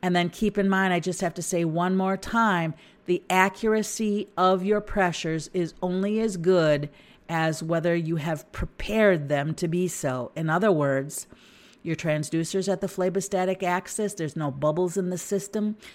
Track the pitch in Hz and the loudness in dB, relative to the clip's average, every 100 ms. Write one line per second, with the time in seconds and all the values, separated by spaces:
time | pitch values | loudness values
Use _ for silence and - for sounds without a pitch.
0 | 185 180 175 - 214 202 196 190 190 175 | 0 2 0 0 0 2 2 4 2 2
1 | 180 175 180 170 170 175 165 160 180 190 | 0 -2 -4 -4 -4 0 0 0 0 2
2 | 190 190 - 226 226 175 165 151 - - | 0 -2 -2 2 2 2 0 -6 -14 -10
3 | - 180 - 185 190 196 220 220 208 - | -2 -2 2 4 4 2 0 0 0 -2
4 | 214 208 196 - 185 190 196 208 208 208 | -2 -2 -4 0 2 4 2 0 0 0
5 | 180 165 165 160 - 185 165 - 185 185 | 0 0 -4 -4 -4 -4 -4 -4 -2 0
6 | 202 220 226 185 170 180 156 147 143 - | 0 0 -2 0 4 6 6 2 0 -10
7 | - - - 165 160 156 160 165 170 170 | -20 -20 -6 -2 0 -2 -2 0 2 0
8 | 160 165 160 156 - - 170 - - 214 | 0 -2 -2 -6 -8 -8 -8 -6 -2 4
9 | 208 170 143 143 147 156 170 175 180 - | 4 4 2 0 0 -2 -2 0 -2 -2
10 | 143 127 120 - 160 165 214 160 139 135 | -4 -2 -6 -4 0 2 4 4 2 0
11 | 143 - - - - - - - 165 160 | -2 -8 -14 -18 -20 -20 -20 -12 -6 -4
12 | 165 151 151 165 160 196 190 - 190 - | -2 -2 -2 -2 -2 -2 -2 -2 -2 -2
13 | 185 185 185 190 185 185 180 180 185 - | -2 0 -2 -2 0 -2 -2 -2 -4 -4
14 | 208 185 151 160 147 135 151 156 185 196 | -4 -4 -6 -4 -4 0 0 2 0 0
15 | 180 180 - 196 196 220 208 214 - | -2 -4 -4 -4 -4 -2 -2 -4 -12